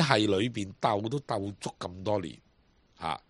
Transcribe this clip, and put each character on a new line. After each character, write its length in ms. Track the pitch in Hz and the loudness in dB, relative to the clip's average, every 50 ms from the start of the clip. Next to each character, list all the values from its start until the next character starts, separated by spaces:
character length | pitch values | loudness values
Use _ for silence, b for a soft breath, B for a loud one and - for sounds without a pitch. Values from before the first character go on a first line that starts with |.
系 120 | 165 139 131 110 107 | 8 8 6 6 6
裏 220 | 104 98 95 110 123 | 4 4 4 2 0
邊 240 | 117 107 98 95 - - | 0 -4 -6 -6 -2 0
鬥 260 | - 123 107 101 104 | 0 2 2 0 -2
都 120 | 113 139 143 | -2 -4 -6
鬥 320 | - - 120 104 98 101 98 - | -4 -4 -4 -4 -4 -6 -6 -8
足 100 | - - - _ | -8 -10 -8 _
咁 240 | - 90 90 95 92 | -10 -10 -10 -6 -4
多 160 | 107 104 104 | -2 -2 -2
年， 160 | 85 71 55 - _ _ _ _ _ _ _ _ _ _ _ - | -2 -6 -10 -16 _ _ _ _ _ _ _ _ _ _ _ -8
嚇。 220 | 85 80 80 - b b | -6 -4 -4 -6 b b